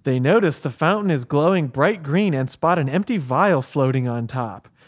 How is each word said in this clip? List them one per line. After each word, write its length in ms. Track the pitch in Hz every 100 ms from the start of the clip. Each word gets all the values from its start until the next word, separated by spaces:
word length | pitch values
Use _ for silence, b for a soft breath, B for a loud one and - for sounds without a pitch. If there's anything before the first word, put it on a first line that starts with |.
They 180 | - 127
notice 380 | 131 220 185 139
the 120 | 143
fountain 400 | - 160 208 202
is 140 | 147
glowing 440 | 123 147 160 190 143
bright 340 | 127 165 208
green 320 | 147 170 208
and 160 | 135 131
spot 280 | - 160 175
an 120 | 135
empty 260 | 156 208 220
vial 460 | 127 131 202 151
floating 440 | - 143 131 131 123
on 200 | 120 117
top. 420 | 131 113 92 - b